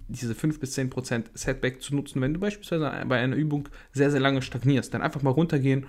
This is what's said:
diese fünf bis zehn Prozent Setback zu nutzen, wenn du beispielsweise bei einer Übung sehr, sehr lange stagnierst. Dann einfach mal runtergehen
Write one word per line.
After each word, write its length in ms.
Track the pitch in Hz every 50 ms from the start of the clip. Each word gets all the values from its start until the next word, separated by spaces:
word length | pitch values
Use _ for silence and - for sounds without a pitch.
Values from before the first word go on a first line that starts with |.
| - -
diese 260 | - 123 123 117 113
fünf 260 | - - 156 151 -
bis 120 | - 131 -
zehn 160 | - 131 127
Prozent 420 | - 131 127 - 127 117 113 - -
Setback 480 | - - - 131 - - 127 127 - -
zu 120 | - 139
nutzen, 280 | 143 139 - - 139 127
wenn 100 | 135 156
du 80 | 175
beispielsweise 640 | 196 208 208 - - - 175 165 151 135 92 90 -
bei 120 | 120 127 120
einer 180 | 120 131 123
Übung 320 | 139 156 151 147 147 143 - - - - - _
sehr, 180 | 131 139 143
sehr 100 | 147 135
lange 200 | 135 139 139 131
stagnierst. 540 | 127 - - 123 117 135 143 123 - - -
Dann 80 | - -
einfach 180 | 156 - 143
mal 100 | 135 135
runtergehen 560 | 131 151 170 165 160 143 131 135 135 139 135